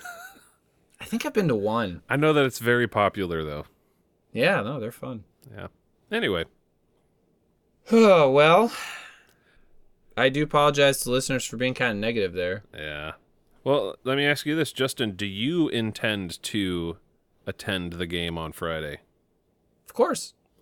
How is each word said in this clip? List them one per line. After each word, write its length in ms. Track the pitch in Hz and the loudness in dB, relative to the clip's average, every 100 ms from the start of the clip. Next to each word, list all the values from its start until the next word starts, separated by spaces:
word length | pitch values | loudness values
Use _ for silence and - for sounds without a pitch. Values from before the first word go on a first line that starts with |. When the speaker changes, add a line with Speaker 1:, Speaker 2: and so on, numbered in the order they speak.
| 719 698 762 - _ | -16 -16 -18 -20 _
Speaker 1:
<laughs> 540 | _ _ _ _ - | _ _ _ _ -20
Speaker 2:
I 40 | |
think 220 | - 226 302 | -8 -6 -2
I've 60 | |
been 140 | 226 170 | 0 2
to 60 | |
one. 480 | 110 101 117 101 87 - | 2 0 0 -2 -6 -4
Speaker 1:
I 80 | 135 | 2
know 160 | 156 | 4
that 120 | 147 | 4
it's 140 | 131 - | 2 0
very 260 | 120 120 117 | 2 2 2
popular, 540 | 110 98 101 90 82 | 2 2 0 -4 -4
though. 220 | 78 73 - _ _ _ _ _ _ | -4 -8 -12 _ _ _ _ _ _
Speaker 2:
Yeah, 300 | 110 160 175 | -2 0 0
no, 160 | 104 143 | -4 -6
they're 100 | 110 | -10
fun. 320 | - 131 117 - _ 127 | -10 -12 -14 -16 _ -20
Speaker 1:
Yeah. 160 | 104 90 _ _ _ - | -16 -16 _ _ _ -8
Anyway. 340 | 220 165 87 - _ _ _ _ _ _ _ _ _ _ _ _ _ - | -4 -2 -2 -4 _ _ _ _ _ _ _ _ _ _ _ _ _ 2
Speaker 2:
Oh, 400 | 226 214 175 139 | 6 8 8 8
<sighs> 0 | |
well, 420 | 139 156 180 226 - - - - - _ _ _ _ _ - _ _ _ - | 6 8 6 4 -2 -12 -14 -18 -20 _ _ _ _ _ -20 _ _ _ 0
I 120 | 131 | 2
do 140 | 143 | 2
apologize 580 | 151 151 147 143 139 135 | 0 4 4 6 4 2
to 100 | 127 | 0
listeners 340 | 127 - 131 | -2 0 -4
for 120 | - 113 | -4 -4
being 180 | 127 | -4
kinda 200 | 127 123 | 0 -2
negative 380 | 104 113 117 95 | -2 -2 0 -2
there. 320 | 90 90 101 - | -2 -4 -6 -10
Speaker 1:
Yeah. 380 | - 76 76 78 - _ _ _ _ | -12 -10 -10 -10 -12 _ _ _ _
Well, 320 | 131 139 98 - | -2 -2 -2 -6
let 120 | 127 139 | -4 0
me 80 | |
ask 220 | 147 143 147 | 0 0 -2
you 100 | 160 | -2
this, 160 | 156 | -2
Justin. 400 | - 131 - 113 | -2 -4 -2 -4
Do 140 | 92 101 | -4 -6
you 420 | 98 127 175 151 | -4 -2 0 0
intend 720 | 117 110 104 113 104 90 - | 0 -2 -2 -4 -4 -6 -10
to 520 | - 107 92 87 85 82 _ _ _ _ - | -6 -2 -2 -2 -6 -8 _ _ _ _ -12
attend 480 | - - 95 87 | -10 -6 -4 -6
the 120 | 85 87 | -6 -6
game 320 | 87 85 82 | -4 -4 -6
on 140 | 80 | -8
Friday? 480 | - 85 80 76 73 _ _ _ _ _ _ _ _ - | -8 -6 -6 -8 -12 _ _ _ _ _ _ _ _ -8
Speaker 2:
Of 80 | |
course. 400 | - 349 262 - _ _ _ | -2 0 -2 -10 _ _ _